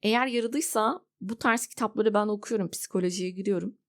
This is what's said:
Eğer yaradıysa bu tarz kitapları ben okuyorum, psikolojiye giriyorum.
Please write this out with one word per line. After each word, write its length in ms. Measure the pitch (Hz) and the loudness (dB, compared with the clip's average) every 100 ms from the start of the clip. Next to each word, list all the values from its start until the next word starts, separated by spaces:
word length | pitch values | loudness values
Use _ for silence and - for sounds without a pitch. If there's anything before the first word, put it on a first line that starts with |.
Eğer 240 | 208 233 262 | 2 2 2
yaradıysa 800 | 240 226 269 320 226 220 330 _ _ | 0 0 -2 0 0 0 0 _ _
bu 180 | 185 226 | -10 -2
tarz 280 | 240 226 - | 2 2 -2
kitapları 480 | - 220 214 214 | -4 -4 2 2
ben 140 | 208 208 | 4 0
okuyorum, 420 | 208 - 226 180 | -2 -2 -2 -2
psikolojiye 600 | - - 190 180 185 185 | -4 -4 0 0 -2 -4
giriyorum. 480 | 185 196 185 175 - | -4 0 0 -2 -8